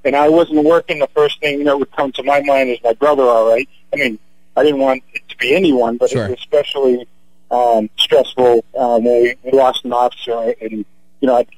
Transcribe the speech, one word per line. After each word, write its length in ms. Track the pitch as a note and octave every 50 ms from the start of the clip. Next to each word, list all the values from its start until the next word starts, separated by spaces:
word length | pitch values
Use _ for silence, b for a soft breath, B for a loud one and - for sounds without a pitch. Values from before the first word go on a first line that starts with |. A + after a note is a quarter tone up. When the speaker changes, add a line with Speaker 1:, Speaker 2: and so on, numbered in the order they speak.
| -
Speaker 1:
and 100 | C3+ B2+
I 140 | C#3+ D3 D3+
wasn't 360 | D#3 E3+ E3+ D#3+ D#3 D3+ D3
working, 360 | D3+ E3+ E3+ - - E3+ D3+
the 80 | C#3 -
first 320 | - D3+ D3+ D3 - -
thing 240 | - D3+ C#3+ C#3+ C#3+
that 140 | D3 C#3 C#3+
would 120 | C3 - -
come 200 | - D3 C#3 B2+
to 100 | - B2+
my 180 | C3+ C#3+ C#3+
mind 300 | C#3+ C#3+ C#3 C3+ C3+ B2+
is, 80 | B2 A#2 -
"My 100 | A#2+ A2+
brother, 320 | - C#3 D3 D3 C#3 C3
all 260 | B2 A#2+ A2+ A2 A2+
right?" 180 | A2+ A#2 - - - - - - -
I 40 |
mean, 220 | D3 C#3+ B2 A2 G#2+ - - - - - - -
I 60 | - C3+
didn't 160 | D3+ D3 C3+
want 240 | C3+ C3+ C3 C3 - - -
it 160 | - - -
to 80 | -
be 180 | - - B2 C#3+
anyone, 420 | F3+ G3 E3 C#3 B2 A#2+ A#2 A#2
but 140 | A#2+ B2+ -
Speaker 2:
Sure. 160 | C3 C3 A2
Speaker 1:
it 40 | G2
was 80 | F#2+ -
especially, 680 | - - - D3 C#3+ - - C#3+ C3+ C3 B2 B2 A#2+ - - - - - - - - -
um, 400 | A#2+ A#2+ B2 A#2+ A#2 A2 G#2+ G#2+ - -
stressful, 680 | - - D#3 D3 B2+ - - - B2+ B2 A#2+ A#2 - - - -
um, 260 | C3 B2 A#2 A2+ A2+
when 180 | A#2+ A#2+ A#2+ A#2+
we, 120 | A#2+ B2 - -
we 80 | B2+ C3 C3+
lost 260 | C3 B2+ B2 - -
an 80 | B2 B2
officer. 600 | A#2+ B2 B2 - - - B2 A#2 A#2 A2+ A2+ B2 -
And, 260 | A2+ A2 A2 G#2+ G#2 - - - - - - -
you 60 | -
know, 120 | C3 B2 A#2+
the 100 | A#2+ - -